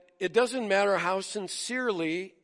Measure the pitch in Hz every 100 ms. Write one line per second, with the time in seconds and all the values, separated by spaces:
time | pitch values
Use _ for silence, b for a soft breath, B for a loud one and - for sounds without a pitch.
0 | _ - 185 220 247 254 214 196 202 185
1 | 175 190 190 214 180 - - 254 247 185
2 | 160 170 190 _